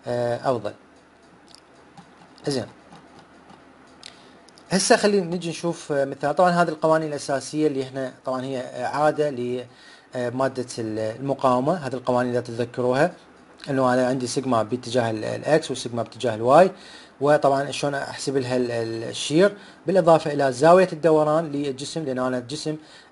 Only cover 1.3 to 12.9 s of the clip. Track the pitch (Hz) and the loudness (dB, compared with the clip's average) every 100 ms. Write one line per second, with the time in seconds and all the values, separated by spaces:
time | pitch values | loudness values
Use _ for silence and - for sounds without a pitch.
1.3 | - - - _ - - - - - - | -20 -20 -20 _ -20 -20 -20 -20 -20 -20
2.3 | - - 135 101 - - - - - - | -10 -6 -6 -6 -14 -20 -20 -20 -20 -20
3.3 | - - - - - - - - - - | -20 -20 -20 -20 -20 -20 -20 -20 -20 -20
4.3 | - - - - 185 - 220 208 202 170 | -20 -20 -18 -2 0 4 4 4 2 0
5.3 | 180 165 151 170 165 - 143 135 139 143 | -4 -6 -4 -4 -6 -4 -2 -2 -2 -2
6.3 | 151 180 175 170 156 160 160 156 143 - | 2 4 4 2 2 2 2 0 -8 -4
7.3 | 139 127 151 151 135 131 135 131 - - | -4 -4 0 0 0 -6 -6 -8 -8 -6
8.3 | 131 131 131 131 131 120 139 151 147 147 | -6 -4 -8 -8 -8 -4 0 0 2 -2
9.3 | 123 123 123 120 - - - - 127 123 | -2 -4 -6 -8 -18 -20 -20 -12 -6 -4
10.3 | 127 135 127 120 - 110 107 110 117 135 | -2 -2 -2 -8 -6 -6 -4 -6 -6 -6
11.3 | 135 131 127 135 180 135 123 123 123 123 | 0 2 2 2 -2 -4 -6 -2 0 0
12.3 | 120 120 117 120 127 123 | -2 -4 -6 -6 -2 0